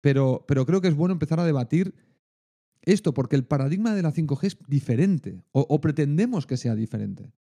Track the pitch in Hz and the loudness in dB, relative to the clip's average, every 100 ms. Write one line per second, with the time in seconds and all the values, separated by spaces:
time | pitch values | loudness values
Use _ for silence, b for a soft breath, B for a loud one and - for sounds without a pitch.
0 | 147 135 135 127 - 135 131 185 185 147 | 4 4 2 0 0 0 2 2 2 2
1 | 175 185 156 165 170 143 120 165 185 - | 0 0 -2 0 0 0 0 0 -2 -6
2 | b b _ _ _ _ _ _ - 202 | b b _ _ _ _ _ _ 0 2
3 | 175 139 127 139 123 147 135 185 226 208 | 2 -2 0 0 0 -2 -2 -2 -2 0
4 | 165 147 156 139 196 - - 139 - 120 | -2 -2 -2 -2 -4 -6 -2 -2 0 0
5 | 190 170 - 92 - 131 139 147 160 147 | 2 0 -4 -14 -4 -2 0 0 0 0
6 | 143 147 240 226 139 127 - 110 110 110 | 0 0 0 -2 -4 -4 -2 -2 -4 -6
7 | 104 95 - _ | -8 -10 -16 _